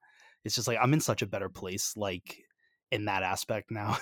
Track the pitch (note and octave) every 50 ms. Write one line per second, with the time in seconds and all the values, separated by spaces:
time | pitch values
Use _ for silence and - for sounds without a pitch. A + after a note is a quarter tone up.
0 | - - _ - - - - _ - A2 - B2 A2 B2 A#2 A2 B2 C3 D3+ D3+
1 | - - A2+ - A#2 G2+ G#2+ G2 G2 F#2 - - G2+ F#2 F#2+ G#2 - - - G#2+
2 | G2+ G2 F#2 F#2 - - - - - _ _ _ _ _ _ _ _ _ - -
3 | G#2 G#2 G2 F#2+ F#2 F#2 F#2+ - - - A2+ G#2 - - A2+ G#2+ G#2 G2+ - -